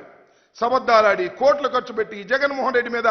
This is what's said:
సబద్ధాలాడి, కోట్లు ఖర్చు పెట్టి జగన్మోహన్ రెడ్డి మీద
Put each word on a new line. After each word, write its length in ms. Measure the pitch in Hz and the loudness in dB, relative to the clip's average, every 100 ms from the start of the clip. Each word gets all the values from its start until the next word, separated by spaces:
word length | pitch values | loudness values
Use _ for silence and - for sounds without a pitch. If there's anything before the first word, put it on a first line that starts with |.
| - - _ _ _ - | -16 -20 _ _ _ -4
సబద్ధాలాడి, 760 | 233 254 240 220 214 185 175 | 0 0 4 4 4 2 -2
కోట్లు 380 | - 262 285 262 | 0 2 2 0
ఖర్చు 260 | 247 - | -4 -4
పెట్టి 300 | 220 214 208 | -6 -8 -8
జగన్మోహన్ 500 | 196 269 285 285 247 | -4 -2 -2 -2 -2
రెడ్డి 180 | 247 240 | -2 -2
మీద 160 | 233 226 | -2 -2